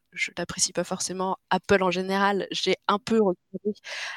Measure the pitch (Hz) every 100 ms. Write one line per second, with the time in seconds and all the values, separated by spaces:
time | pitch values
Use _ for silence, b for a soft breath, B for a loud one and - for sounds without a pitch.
0 | _ - - - 175 - - - 175 190
1 | - 185 190 185 - 180 - 202 185 175
2 | 185 196 202 196 175 - 190 185 - 202
3 | - 226 196 180 _ 190 208 - B B
4 | B